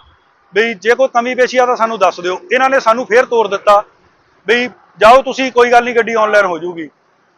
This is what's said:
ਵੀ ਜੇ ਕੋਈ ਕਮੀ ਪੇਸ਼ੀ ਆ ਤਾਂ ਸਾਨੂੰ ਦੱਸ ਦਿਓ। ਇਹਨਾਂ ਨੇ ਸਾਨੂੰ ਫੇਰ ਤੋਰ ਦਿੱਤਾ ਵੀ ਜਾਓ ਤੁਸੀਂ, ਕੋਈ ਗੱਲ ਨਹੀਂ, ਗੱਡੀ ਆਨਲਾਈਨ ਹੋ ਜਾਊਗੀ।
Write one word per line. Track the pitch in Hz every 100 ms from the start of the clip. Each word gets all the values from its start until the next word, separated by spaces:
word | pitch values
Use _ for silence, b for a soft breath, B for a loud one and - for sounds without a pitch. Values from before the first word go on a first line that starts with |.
| - _ _ _ _
ਵੀ | 190 226
ਜੇ | 214 208 240
ਕੋਈ | 262
ਕਮੀ | 247 240 247
ਪੇਸ਼ੀ | 247 254
ਆ | 247
ਤਾਂ | 233
ਸਾਨੂੰ | 226 226
ਦੱਸ | 185 165
ਦਿਓ। | 175 185 -
ਇਹਨਾਂ | 247 262
ਨੇ | 269
ਸਾਨੂੰ | 226 226 254
ਫੇਰ | 226 254
ਤੋਰ | 240 208
ਦਿੱਤਾ | 196 208 208 - _ _ _ _ _ -
ਵੀ | 240 247 - _ 170
ਜਾਓ | 208 262
ਤੁਸੀਂ, | 262 247 262
ਕੋਈ | 240 240
ਗੱਲ | 240
ਨਹੀਂ, | 240 240
ਗੱਡੀ | 220
ਆਨਲਾਈਨ | 226 214 208 196
ਹੋ | 165
ਜਾਊਗੀ। | 175 165 151 _ _ _ _